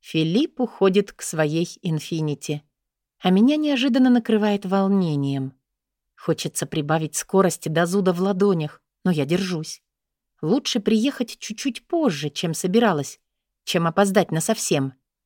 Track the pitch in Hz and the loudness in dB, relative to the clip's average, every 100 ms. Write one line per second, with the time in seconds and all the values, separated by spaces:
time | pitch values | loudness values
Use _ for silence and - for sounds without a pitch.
0 | - 160 160 196 330 - 240 - 190 190 | -4 0 2 0 -2 -2 -6 2 4 4
1 | 202 - - 160 156 160 175 - 180 156 | 0 -8 -8 -2 0 0 -4 -4 -4 -4
2 | - 160 156 143 - 147 _ _ _ _ | -4 -4 -4 -4 -6 -8 _ _ _ _
3 | _ _ 185 185 240 302 302 269 277 247 | _ _ 2 4 4 2 0 0 2 4
4 | 254 247 233 214 208 202 190 196 196 196 | 4 4 2 0 2 0 0 0 2 2
5 | 175 147 139 139 131 - _ _ _ _ | 2 0 -2 -4 -6 -10 _ _ _ _
6 | _ _ - 160 160 - 151 160 147 160 | _ _ -4 -4 -4 -6 -6 -4 -2 -2
7 | 160 - - 190 190 - 185 160 175 196 | -2 -8 -2 2 2 0 -4 0 0 2
8 | 185 175 190 190 202 175 151 - _ _ | 0 0 -2 2 2 2 -4 -10 _ _
9 | 185 156 139 180 190 175 156 - _ _ | 0 0 0 -2 -2 -6 -8 -14 _ _
10 | _ _ _ _ 156 262 - 233 202 220 | _ _ _ _ 0 0 0 -2 2 2
11 | 262 - 233 - - 220 277 226 _ 339 | 2 -2 -8 -8 -14 -8 -8 -8 _ 0
12 | 285 143 147 - 170 160 185 214 233 156 | 0 0 -6 -4 -6 -4 0 2 2 0
13 | 135 - _ _ _ _ - 180 165 175 | -4 -12 _ _ _ _ -4 0 0 2
14 | 202 196 175 160 - 226 - 156 135 - | 2 2 0 -2 -2 -2 0 0 0 -6
15 | _ _ | _ _